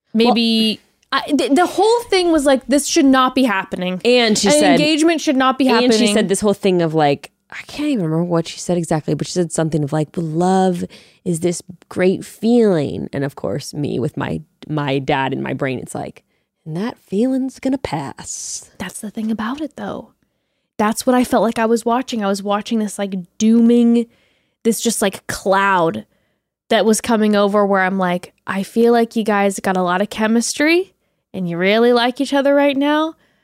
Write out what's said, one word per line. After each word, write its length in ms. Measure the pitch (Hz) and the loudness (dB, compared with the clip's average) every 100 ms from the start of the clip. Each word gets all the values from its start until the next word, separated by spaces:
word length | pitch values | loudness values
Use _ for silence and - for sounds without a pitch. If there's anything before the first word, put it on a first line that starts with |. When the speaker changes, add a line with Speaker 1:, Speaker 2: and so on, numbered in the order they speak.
| _ | _
Speaker 1:
maybe 680 | 220 233 226 226 226 220 208 _ _ _ 277 | 0 2 2 2 2 0 -2 _ _ _ -6
I, 160 | - | -2
the, 160 | 285 269 | -2 2
the 120 | 277 349 | 2 2
whole 340 | - 415 480 466 | 2 2 2 0
thing 220 | 381 349 | 0 2
was 120 | 320 | 2
like, 220 | 277 269 - | 4 2 2
"This 200 | 277 - | 0 0
should 180 | 339 | 2
not 300 | 277 262 254 | 4 4 4
be 100 | 262 | 2
happening." 560 | 254 196 185 185 180 185 | 0 0 -4 -6 -6 -2
Speaker 2:
And 320 | 220 247 226 214 | 2 4 4 2
she 120 | 202 | 2
Speaker 1:
An 40 | |
Speaker 2:
said 160 | 294 302 | 4 4
Speaker 1:
engagement 480 | 254 302 311 320 330 | 4 2 2 2 0
should 160 | - 262 | 0 0
not 220 | 262 262 | 2 2
be 100 | 262 | 2
Speaker 2:
and 100 | 233 | 2
she 60 | 247 | 4
Speaker 1:
happening. 260 | 220 226 | 2 2
Speaker 2:
said 140 | 214 196 | 2 0
this 120 | 190 | 0
whole 140 | 214 | 0
thing 280 | 196 202 180 | 0 0 2
of, 100 | 165 | 2
like, 360 | 156 147 143 - _ _ | 2 2 0 -4 _ _
I 120 | - - | -20 -14
can't 200 | - 302 | -6 -2
even 140 | 262 | -2
remember 200 | 165 160 | -2 -2
what 240 | 175 165 160 | 0 -2 -4
she 100 | - | -8
said 180 | - 175 | -4 -4
exactly, 380 | 165 160 - | -2 -2 -2
but 120 | 147 151 | -4 -4
she 40 | |
said 200 | 180 170 | -4 -2
something 320 | - 160 156 | -2 -2 -2
of, 80 | 143 | -2
like, 160 | 156 151 - | -2 -4 -6
"Love 680 | 165 156 180 190 190 175 185 - - _ | -6 -2 2 2 2 0 -6 -14 -20 _
is 160 | - 165 | -6 -2
this 220 | 175 175 - 180 - | -2 -4 -10 -20 -12
great 360 | - 185 190 | -2 0 0
feeling." 840 | - - 220 240 220 170 135 87 - | -6 -6 2 4 4 2 -2 -4 -6
And 100 | - | -6
of 120 | 139 - | -6 -6
course, 360 | - 123 - | -6 -6 -8
me 240 | 165 143 113 | -6 -4 -4
with 160 | 120 - | -4 -4
my, 260 | 127 160 156 _ - | -6 -6 -10 _ -8
my 300 | 151 143 139 | -6 -2 -2
dad 340 | 131 143 135 | -2 -2 -2
in 80 | 135 | -4
my 120 | 135 | -6
brain, 240 | 131 139 127 | -6 -6 -6
it's 160 | - | -8
like, 300 | - - - _ _ _ _ 165 | -12 -12 -14 _ _ _ _ -12
"And 100 | 156 | -8
that 220 | 226 - | -8 -10
feeling's 640 | _ 190 254 262 262 - | _ -2 0 0 -4 -6
gonna 180 | 262 269 | -4 -4
pass." 920 | - 151 139 - - - - - - - | -4 -8 -8 -12 -14 -14 -12 -14 -14 -14
Speaker 1:
That's 220 | 185 - | -14 -12
the 100 | 214 | -12
thing 200 | 233 220 | -8 -4
about 300 | 220 220 285 | -4 -4 -6
it, 160 | 311 - | -10 -10
though. 360 | 202 - 226 _ _ _ _ _ _ - | -12 -10 -14 _ _ _ _ _ _ -2
That's 280 | 214 226 - | -2 -2 0
what 80 | |
I 80 | 247 | 0
felt 220 | 247 240 | 2 2
like 160 | 208 233 | 0 0
I 60 | 226 | 0
was 180 | 226 | 0
watching. 400 | 233 240 254 233 | 0 -2 -2 -4
I 40 | 202 | -2
was 140 | 196 | -2
watching 380 | 202 202 214 233 | -2 -4 -2 -2
this, 180 | 214 - | -2 -4
like, 160 | 202 190 175 - | -6 -6 -8 0
dooming, 680 | 220 226 233 240 233 233 233 _ _ _ _ _ | 4 6 6 6 4 2 0 _ _ _ _ _
this 160 | 226 220 | -2 0
just, 200 | 233 - | -2 -2
like, 240 | 208 - - | -2 -4 -10
cloud 800 | - 208 190 196 185 165 214 - _ _ _ _ _ - | -6 0 2 2 2 2 -2 -10 _ _ _ _ _ -2
that 140 | 226 | 2
was 160 | 202 214 | 4 2
coming 360 | - 226 214 208 | 0 0 2 2
over 280 | 202 208 | 2 2
where 180 | 202 196 | 2 2
I'm 160 | 185 190 | 0 0
like, 360 | 180 175 - _ - | -2 -4 -8 _ -10
"I 160 | 190 | -8
feel 280 | 202 226 233 | -4 2 4
like 220 | 240 233 | 4 2
you 80 | 233 | -2
guys 380 | 214 202 202 196 | 0 0 0 -2
got 160 | - 185 | -2 -2
a 60 | |
lot 180 | 180 180 | 0 0
of 80 | 208 | -2
chemistry 800 | - 220 226 233 - 294 339 381 _ _ _ _ | -2 0 0 0 0 0 0 -2 _ _ _ _
and 160 | 190 180 | -8 -6
you 80 | 170 | -2
really 340 | 185 220 240 | 0 2 4
like 280 | 240 240 247 | 2 0 -2
each 120 | 269 | -2
other 220 | 277 269 | 0 2
right 220 | 285 285 269 | 4 2 2
now, 380 | 285 302 311 311 _ _ | 0 0 -2 -8 _ _